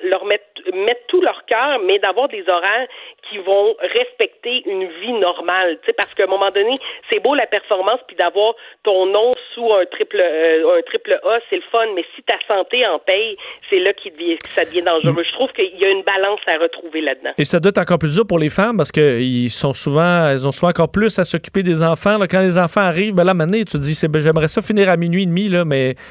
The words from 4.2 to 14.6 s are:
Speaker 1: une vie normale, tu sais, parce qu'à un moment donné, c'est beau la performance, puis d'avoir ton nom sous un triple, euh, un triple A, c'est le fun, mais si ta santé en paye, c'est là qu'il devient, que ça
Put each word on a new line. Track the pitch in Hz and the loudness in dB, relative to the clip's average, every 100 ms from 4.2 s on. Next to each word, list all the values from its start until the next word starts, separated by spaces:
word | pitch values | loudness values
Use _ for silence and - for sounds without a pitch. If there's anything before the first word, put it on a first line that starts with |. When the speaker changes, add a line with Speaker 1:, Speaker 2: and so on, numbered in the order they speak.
| 214 _ 240 247 - | -4 _ -6 -6 -4
Speaker 1:
une | 190 185 160 | -6 -6 -8
vie | 220 | -4
normale, | 233 175 175 170 185 180 160 | 0 0 -2 -4 -2 -2 -2
tu | - | -4
sais, | |
parce | 226 202 | -4 -4
qu'à | - | -2
un | 190 | 0
moment | 190 196 | 0 0
donné, | 202 214 269 - - - | 0 0 -2 -8 -12 -4
c'est | 214 | 0
beau | 220 | 0
la | 285 220 | 0 0
performance, | 208 - 190 190 254 - | -2 -2 -2 0 -2 -4
puis | 180 | -2
d'avoir | 175 185 214 226 - - | -2 0 0 -2 -12 -6
ton | 214 185 185 | 0 2 2
nom | 202 240 247 - | 2 0 -2 -8
sous | - 233 | -4 2
un | 202 180 | 2 2
triple, | - - 202 | -4 -4 0
euh, | 175 156 165 160 165 175 | 0 2 2 4 4 2
un | |
triple | 165 220 - 185 | 0 -6 -2 -2
A, | 185 233 - | 0 -2 -2
c'est | 180 | -6
le | - | -2
fun, | 233 226 | -2 0
mais | 185 - - | -4 -8 -8
si | |
ta | - 196 - | -4 -4 -2
santé | 196 185 247 226 | -2 0 0 0
en | 151 | 0
paye, | - 190 226 190 - - - | 0 0 -2 -8 -16 -14 -2
c'est | 190 | 0
là | 185 | 2
qu'il | 196 196 | -2 -8
devient, | 156 170 160 | -8 -4 -4
que | - | -4
ça | - | -4